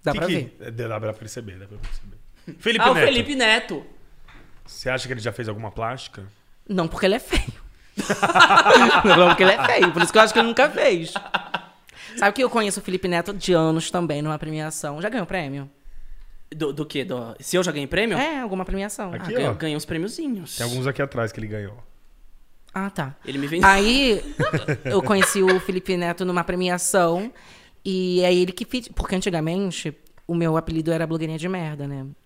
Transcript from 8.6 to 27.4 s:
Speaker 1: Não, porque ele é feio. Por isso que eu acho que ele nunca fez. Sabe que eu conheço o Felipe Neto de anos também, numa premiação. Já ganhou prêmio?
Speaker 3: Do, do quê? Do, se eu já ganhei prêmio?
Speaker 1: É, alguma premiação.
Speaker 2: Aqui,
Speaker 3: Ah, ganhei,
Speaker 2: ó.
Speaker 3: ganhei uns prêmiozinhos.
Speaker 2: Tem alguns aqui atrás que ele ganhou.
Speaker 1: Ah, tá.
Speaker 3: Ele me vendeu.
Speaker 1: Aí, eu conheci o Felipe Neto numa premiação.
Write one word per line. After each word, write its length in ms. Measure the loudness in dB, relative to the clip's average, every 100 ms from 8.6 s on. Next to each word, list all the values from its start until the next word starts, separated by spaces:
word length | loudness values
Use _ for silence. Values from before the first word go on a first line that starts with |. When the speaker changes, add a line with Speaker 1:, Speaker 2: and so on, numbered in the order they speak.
| 8 8 8 6 6 8
Speaker 1:
Não, 100 | 8
porque 140 | 8
ele 80 | 6
é 120 | 4 2
feio. 260 | 4 2
Por 100 | 4
isso 100 | 4
que 60 | 6
eu 40 |
acho 120 | 6
que 60 | 6
ele 80 | 2
nunca 220 | 4 4
fez. 440 | 4 2 2 -2 -8 -6 -6 -6 -10 -10 _ _ -20 -16 0
Sabe 160 | 0 2
que 80 |
eu 60 | 0
conheço 300 | 2 -2 -4
o 40 |
Felipe 240 | -4 -4 0
Neto 260 | -2 -2
de 200 | -6 2
anos 360 | 4 4 0 -2
também, 320 | -2 -2 -2
numa 160 | -4 -6
premiação. 640 | -6 -8 -8 -8 -8 -6
Já 80 | -6
ganhou 160 | -4 -6
prêmio? 440 | -6 -6 -8 -12 _ -16 -12 -12 -12 -14 -18 -16 -6
Speaker 3:
Do, 160 | -4
do 120 | -4 -6
quê? 180 | -6
Do, 320 | -6 -6 -10 -14
se 160 | -2 0
eu 80 |
já 80 | 0
ganhei 160 | -2 -2
prêmio? 300 | -2 0 0
Speaker 1:
É, 240 | -2 -4
alguma 240 | -6 -6 -4
premiação. 480 | -4 -6 -8 -8
Speaker 2:
Aqui, 180 | -8 -4
Speaker 3:
Ah, 20 | -2
ganhei, 120 | -2
Speaker 2:
ó. 40 |
Speaker 3:
ganhei 220 | -2 -4 -4
uns 80 | -4
prêmiozinhos. 720 | -6 -6 -6 -6 -6 -8 -6
Speaker 2:
Tem 80 | -4
alguns 200 | -2 -4
aqui 140 | -2
atrás 300 | -4 -2 -4
que 80 | -4
ele 80 | -8
ganhou. 300 | -8 -10 -14 -20 -20 -20 -20 -20 -20 -20 -20 -12
Speaker 1:
Ah, 160 | -8 -6
tá. 260 | -6 -8 -8 -8
Speaker 3:
Ele 120 | -6
me 100 | -4
vendeu. 200 | 4 6
Speaker 1:
Aí, 520 | 6 4 2 2 0 -2 -2 -2 -2 -2 -4 0
eu 160 | 0
conheci 400 | 2 2 2 4
o 160 | 4 4
Felipe 360 | 0 -6 -2 -2
Neto 280 | -2 -2 -2
numa 180 | -2
premiação. 880 | -2 -2 -2 -2 2 2 4 2 -4 -10